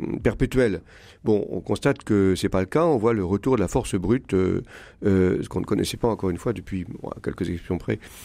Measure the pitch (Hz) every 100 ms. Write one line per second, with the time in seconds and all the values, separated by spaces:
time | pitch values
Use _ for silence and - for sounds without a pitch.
0 | - - 113 - 127 131 120 85 - -
1 | - - - 104 - - - 104 143 127
2 | - 104 95 90 101 95 95 151 170 131
3 | 113 113 87 101 135 127 90 131 - 98
4 | 92 127 - 95 92 90 - - - -
5 | 104 95 92 98 - - - 104 98 117
6 | 120 101 95 87 127 95 - 95 87 -
7 | - - - - 90 87 - 87 - 107
8 | - -